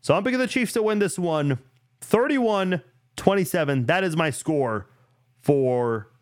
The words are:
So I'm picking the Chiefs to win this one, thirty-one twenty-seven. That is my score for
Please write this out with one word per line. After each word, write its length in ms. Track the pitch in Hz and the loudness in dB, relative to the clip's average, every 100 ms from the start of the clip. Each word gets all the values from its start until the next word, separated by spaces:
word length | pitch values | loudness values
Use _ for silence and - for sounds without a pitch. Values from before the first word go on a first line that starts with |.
So 120 | - | 2
I'm 80 | 160 | 0
picking 180 | 202 254 | 2 -2
the 60 | 254 | -2
Chiefs 280 | 269 233 | -2 -2
to 80 | 240 | -2
win 160 | 214 214 | -2 0
this 200 | 202 - | -2 -2
one, 400 | 175 156 143 131 - _ _ _ | -4 -2 0 -2 -6 _ _ _
thirty-one 800 | - 214 269 285 233 202 185 180 - _ _ - | 0 0 2 0 0 0 0 -4 -6 _ _ 0
twenty-seven. 720 | - 196 175 175 147 135 120 | 2 2 0 0 0 0 0
That 180 | 175 | 0
is 100 | 190 | 0
my 140 | 160 160 | 0 -2
score 640 | - - 156 127 107 98 _ _ _ _ _ | -2 -2 0 0 -2 -8 _ _ _ _ _
for 720 | - 143 127 123 120 113 104 _ | 2 2 4 2 0 -2 -6 _